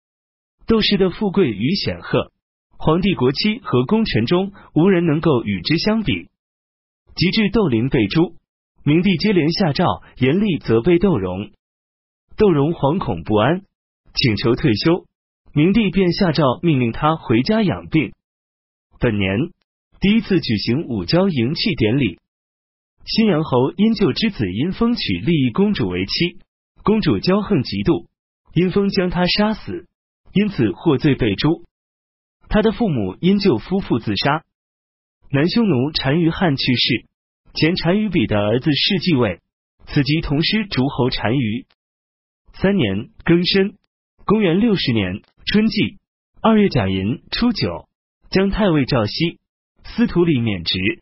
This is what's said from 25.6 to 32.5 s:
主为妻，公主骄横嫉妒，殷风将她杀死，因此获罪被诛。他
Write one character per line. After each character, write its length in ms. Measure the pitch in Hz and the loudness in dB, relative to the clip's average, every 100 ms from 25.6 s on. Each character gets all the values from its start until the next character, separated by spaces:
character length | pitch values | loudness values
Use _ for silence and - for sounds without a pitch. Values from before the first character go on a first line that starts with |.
| 202 196 | 0 0
主 120 | 95 | -2
为 180 | 87 98 | -4 -4
妻， 320 | - 175 - _ _ _ _ | -2 -4 -4 _ _ _ _
公 180 | - 220 | 0 0
主 180 | 170 98 | 2 0
骄 220 | - 196 | 2 0
横 180 | 196 185 | 0 -2
嫉 240 | 117 98 104 | -2 -2 0
妒， 220 | 170 - _ _ _ _ - | -2 -4 _ _ _ _ -2
殷 160 | 185 | 0
风 180 | 202 202 | 0 0
将 220 | 196 180 | 0 -2
她 160 | 170 180 | 0 -2
杀 260 | - 214 | 0 -2
死， 340 | 220 - 175 - _ _ _ _ | -2 -8 -12 -14 _ _ _ _
因 160 | 180 214 | 0 0
此 220 | - 110 | 0 0
获 260 | - 170 131 | 0 0 2
罪 160 | 156 | 2
被 220 | 127 117 95 | 2 0 0
诛。 280 | 147 175 - _ _ _ _ _ _ _ | -2 -2 -8 _ _ _ _ _ _ _
他 140 | - | -2